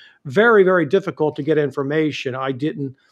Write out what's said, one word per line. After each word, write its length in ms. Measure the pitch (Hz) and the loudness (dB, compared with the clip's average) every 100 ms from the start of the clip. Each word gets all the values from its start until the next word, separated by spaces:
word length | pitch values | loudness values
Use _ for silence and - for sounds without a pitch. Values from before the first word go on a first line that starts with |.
| - _ 151 | -20 _ -4
very, 380 | 127 233 214 | 2 4 6
very 220 | 185 185 147 | 6 4 2
difficult 500 | 190 180 139 151 147 | 0 -2 -2 -4 -2
to 80 | |
get 160 | 143 156 | -2 0
information. 760 | 147 135 139 156 156 131 135 | 0 -4 -4 -2 -2 -4 -8
I 200 | 127 135 | -6 -6
didn't 420 | 131 151 160 139 131 _ | -4 -6 -6 -10 -10 _